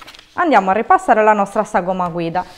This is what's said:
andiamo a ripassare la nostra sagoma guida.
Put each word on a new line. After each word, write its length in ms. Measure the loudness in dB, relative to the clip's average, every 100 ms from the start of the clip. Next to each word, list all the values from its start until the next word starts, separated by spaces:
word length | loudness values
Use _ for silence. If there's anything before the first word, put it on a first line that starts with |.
| -20 -20 -14
andiamo 340 | -4 0 2 2
a 60 |
ripassare 480 | 0 0 0 2 2
la 100 | 4
nostra 320 | 2 0 -4
sagoma 460 | -4 -4 -4 -4 -4
guida. 340 | -4 -4 -4 -8